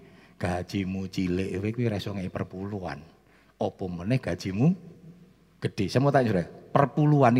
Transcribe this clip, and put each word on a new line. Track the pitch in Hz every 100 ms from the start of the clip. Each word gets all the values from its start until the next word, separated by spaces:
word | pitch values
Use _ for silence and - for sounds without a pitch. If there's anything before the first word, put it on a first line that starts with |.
| - - - -
"Gajimu | 90 90 90 101 92 95 95
cilik, | - 90 92 95 92
kowe | 107
kuwi | 120 117
ra | 101
iso | 107
ngei | 98 90
perpuluhan. | - 92 92 98 104 85 73 80 _ _ _ _ _
Apa | 104 - 92
meneh | 87 95 131
gajimu | 87 87 95 98 151 196 - - - - - _ _ _
gede?" | - - 92
Saya | -
mau | 139
tanya, | 135 117
Saudara, | 92 82 - -
perpuluhan | - 139 160 151 147 123